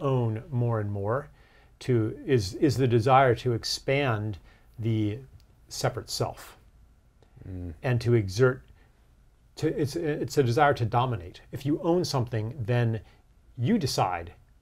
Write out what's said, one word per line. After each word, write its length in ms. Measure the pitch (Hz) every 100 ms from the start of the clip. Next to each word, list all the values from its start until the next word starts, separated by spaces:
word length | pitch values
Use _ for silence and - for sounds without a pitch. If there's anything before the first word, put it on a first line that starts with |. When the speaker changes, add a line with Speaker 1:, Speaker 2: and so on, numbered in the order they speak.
Speaker 1:
own 420 | 143 131 117 107 -
more 300 | 123 120 113
and 100 | 104
more, 380 | 101 101 127 147 - - _ - -
to, 380 | - 120 107 - 226
is, 280 | 127 92
is 220 | 349 156 117
the 120 | 131
desire 460 | 117 131 131 131 113
to 160 | 123
expand 840 | 113 - - - 135 139 107 107 98 - - _ -
the 400 | 110 110 104 117 131 - _ _ -
separate 420 | - 131 107 -
self 460 | - 98 - - - - - - _ _ _ _ - 92
Speaker 2:
Mm. 260 | 92 87 80
Speaker 1:
and 160 | 135 123
to 140 | 117
exert, 500 | 117 95 98 127 131 - - _ _ _ _ _ _ _
to, 140 | - 156
it's, 260 | 170 147
it's 420 | 170 160 160 127 -
a 60 |
desire 320 | 120 117 143
to 100 | 135
dominate. 580 | 110 120 127 107 90 - -
If 120 | 120
you 160 | 139 156
own 240 | 175 180
something, 500 | 165 139 117 113 107 135
then 420 | 107 120 117 110 - _ _ _ _ -
you 220 | 123 226
decide 540 | 143 - 98 87 87 - - _